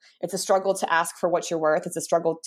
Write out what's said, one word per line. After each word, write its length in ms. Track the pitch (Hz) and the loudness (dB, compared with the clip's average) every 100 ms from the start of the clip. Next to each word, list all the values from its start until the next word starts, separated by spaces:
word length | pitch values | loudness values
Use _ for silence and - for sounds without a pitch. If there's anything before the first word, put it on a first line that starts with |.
| _ _ | _ _
It's 120 | 180 185 | -6 -4
a 20 | |
struggle 380 | - 190 190 185 | 2 2 2 -2
to 180 | - | 0
ask 240 | 165 175 - | 0 0 -2
for 100 | 180 | 0
what 220 | 170 - | 0 -2
you're 100 | 165 | 0
worth. 280 | 156 156 180 | 2 2 0
It's 100 | 165 | -8
a 40 | |
struggle 380 | - 170 165 160 | 0 0 0 -4